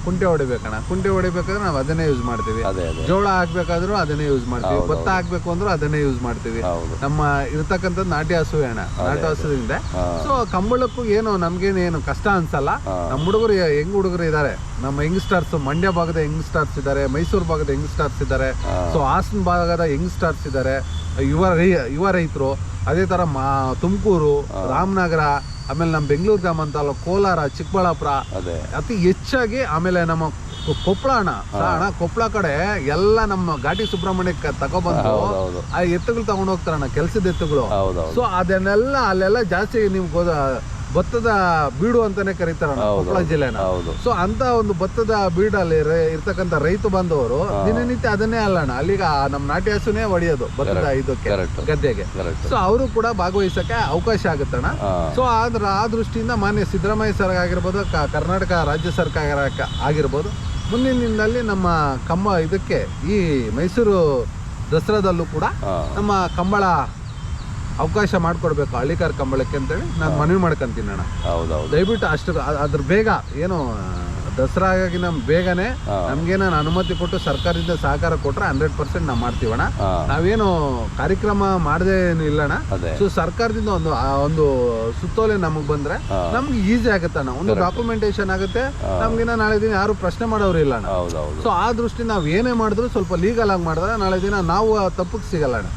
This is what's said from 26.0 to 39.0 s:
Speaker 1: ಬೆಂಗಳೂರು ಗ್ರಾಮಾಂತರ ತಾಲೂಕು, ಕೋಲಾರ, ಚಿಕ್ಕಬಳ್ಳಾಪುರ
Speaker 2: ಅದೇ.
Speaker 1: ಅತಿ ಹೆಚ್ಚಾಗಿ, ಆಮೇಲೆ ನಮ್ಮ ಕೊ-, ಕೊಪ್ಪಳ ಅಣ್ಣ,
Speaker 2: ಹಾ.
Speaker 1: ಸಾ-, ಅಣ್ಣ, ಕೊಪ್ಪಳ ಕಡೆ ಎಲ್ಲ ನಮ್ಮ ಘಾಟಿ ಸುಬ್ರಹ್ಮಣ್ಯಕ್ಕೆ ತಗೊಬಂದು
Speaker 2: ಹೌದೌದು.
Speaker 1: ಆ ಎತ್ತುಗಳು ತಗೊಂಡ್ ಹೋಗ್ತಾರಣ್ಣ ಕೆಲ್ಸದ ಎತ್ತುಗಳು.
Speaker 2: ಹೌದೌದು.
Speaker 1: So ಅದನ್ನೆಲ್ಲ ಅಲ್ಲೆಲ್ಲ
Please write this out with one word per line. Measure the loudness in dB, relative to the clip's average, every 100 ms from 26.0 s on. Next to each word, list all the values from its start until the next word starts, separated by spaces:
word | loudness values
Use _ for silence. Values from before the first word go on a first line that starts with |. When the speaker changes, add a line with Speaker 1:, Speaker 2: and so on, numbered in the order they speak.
| 2
Speaker 1:
ಬೆಂಗಳೂರು | 2 4 2
ಗ್ರಾಮಾಂತರ | 2 0 -2 -2
ತಾಲೂಕು, | -2 -2
ಕೋಲಾರ, | 0 2 4 2 0
ಚಿಕ್ಕಬಳ್ಳಾಪುರ | -4 -2 0 2 0 -2
Speaker 2:
ಅದೇ. | -2 -2 -6 -4 -4 -4 -6
Speaker 1:
ಅತಿ | -4
ಹೆಚ್ಚಾಗಿ, | 2 4 2 0 0 0 -2
ಆಮೇಲೆ | -2 0 0 2
ನಮ್ಮ | 2 0 -2
ಕೊ-, | -4 -10 -8 -4 -2
ಕೊಪ್ಪಳ | 0 0 2
ಅಣ್ಣ, | 2 0
Speaker 2:
ಹಾ. | -2 -4
Speaker 1:
ಸಾ-, | -2 0 0
ಅಣ್ಣ, | 0 -2
ಕೊಪ್ಪಳ | -4 0 0
ಕಡೆ | 0 0 0 0 -2 -2
ಎಲ್ಲ | 2 4 4
ನಮ್ಮ | 4 0 -2 -2
ಘಾಟಿ | -2 -2 -2
ಸುಬ್ರಹ್ಮಣ್ಯಕ್ಕೆ | -2 -2 0 0 -2 -4 -4
ತಗೊಬಂದು | -2 0 0 0
Speaker 2:
ಹೌದೌದು. | 2 2 2 0 -2 -4 -4 -2
Speaker 1:
ಆ |
ಎತ್ತುಗಳು | 0 0 0 -2
ತಗೊಂಡ್ | 0 0 0
ಹೋಗ್ತಾರಣ್ಣ | -2 -2 -2 -2
ಕೆಲ್ಸದ | -2 0 0 0
ಎತ್ತುಗಳು. | 0 0 0
Speaker 2:
ಹೌದೌದು. | 2 0 0 0 -2
Speaker 1:
So | 0 0
ಅದನ್ನೆಲ್ಲ | 0 0 2 2 2 2
ಅಲ್ಲೆಲ್ಲ | 2